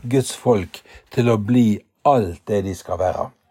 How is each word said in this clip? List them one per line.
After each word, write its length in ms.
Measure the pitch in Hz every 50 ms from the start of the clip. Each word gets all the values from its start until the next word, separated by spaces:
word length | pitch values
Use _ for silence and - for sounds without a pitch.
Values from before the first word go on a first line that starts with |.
| - 120
Guds 260 | 127 135 127 - -
folk 460 | - - 127 120 101 87 85 - - _ - - - _ _
til 180 | - - 117 117
å 80 | 117
bli 420 | 107 101 104 123 123 120 110 104 98 - _ _ _ _
alt 360 | 143 143 123 104 87 85 - _
det 160 | - 104 101 95
de 100 | 98 92
skal 240 | - - - 90 85
være. 300 | 92 90 - - - - - _ _ _